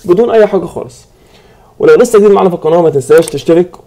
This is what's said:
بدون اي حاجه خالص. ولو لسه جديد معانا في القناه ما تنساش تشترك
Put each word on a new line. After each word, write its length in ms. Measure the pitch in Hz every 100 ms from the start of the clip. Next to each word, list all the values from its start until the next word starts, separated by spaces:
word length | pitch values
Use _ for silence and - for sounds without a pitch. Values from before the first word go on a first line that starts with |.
بدون 260 | - 180 233
اي 160 | 226 208
حاجه 180 | 196 147
خالص. 380 | - 123 - _ _ _ _ _ _ _ -
ولو 160 | 156
لسه 240 | 156 233 208
جديد 120 | 208
معانا 180 | 196 190
في 60 |
القناه 280 | 170 156 170
ما 80 | 165
تنساش 360 | 143 127 156 160
تشترك 500 | 143 - 165 175 -